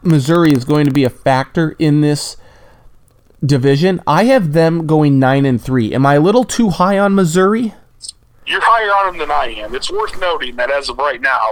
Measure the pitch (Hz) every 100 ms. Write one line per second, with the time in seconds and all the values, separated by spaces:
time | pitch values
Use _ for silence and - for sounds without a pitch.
0 | 175 156 131 170 165 135 131 147 147 135
1 | 127 - - 131 135 - 160 - 151 147
2 | 147 147 - - - - - - - -
3 | _ _ _ - 135 139 139 139 185 185
4 | - 156 233 269 165 160 165 165 156 156
5 | 147 139 131 139 139 120 - 127 110 117
6 | 139 143 165 240 247 - 226 160 185 196
7 | 202 196 175 175 190 226 226 - _ _
8 | - - _ _ - 190 226 226 214 196
9 | 196 170 147 147 127 107 107 127 - 330
10 | 214 - 180 156 131 123 123 143 135 120
11 | 143 120 131 127 110